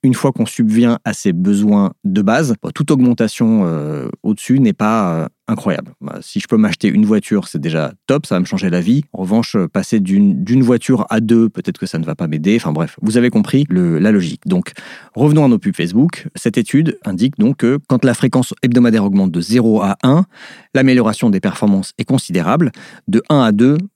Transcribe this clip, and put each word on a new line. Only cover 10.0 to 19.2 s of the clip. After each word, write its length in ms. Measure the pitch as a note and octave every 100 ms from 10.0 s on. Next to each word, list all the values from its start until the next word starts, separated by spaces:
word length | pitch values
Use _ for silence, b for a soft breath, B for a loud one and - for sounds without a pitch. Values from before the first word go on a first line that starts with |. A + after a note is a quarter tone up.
d'une, 440 | F#2 G2 G2+ D2+
d'une 180 | G2 B2+
voiture 440 | B2 B2 - B2+ -
à 100 | A2+
deux, 280 | A2+ A#2 A2+
peut-être 300 | - G2 -
que 80 | F#2+
ça 120 | E2+
ne 60 |
va 100 | D#2+
pas 140 | D2+ E2
m'aider. 280 | D2+ E2 A#2
Enfin 160 | F#2
bref, 240 | D#2 E2 -
vous 140 | A2 A2+
avez 140 | A#2+
compris 360 | A2+ G2+ C3+ D3
le, 300 | F2+ F2 D#2+
la 140 | G2+
logique. 300 | G#2 E2+ C#2+ -
Donc, 260 | F#2 - B B B B
revenons 300 | - D3 D3+
à 40 | C#3+
nos 100 | A2
pubs 160 | G#2
Facebook. 540 | F2+ E2 G2+ E3 - -
Cette 220 | - A#2 G#2+
étude 420 | A2 C#3 D#3+ -
indique 340 | - F#2 B2 D3
donc 200 | G#2+ C#3+
que 200 | A#2 C#3+ -
quand 160 | B2+
la 100 | B2+
fréquence 400 | A#2 C3 C3 B2 -
hebdomadaire 420 | B2+ A#2+ A#2+ A2
augmente 280 | G2+ G2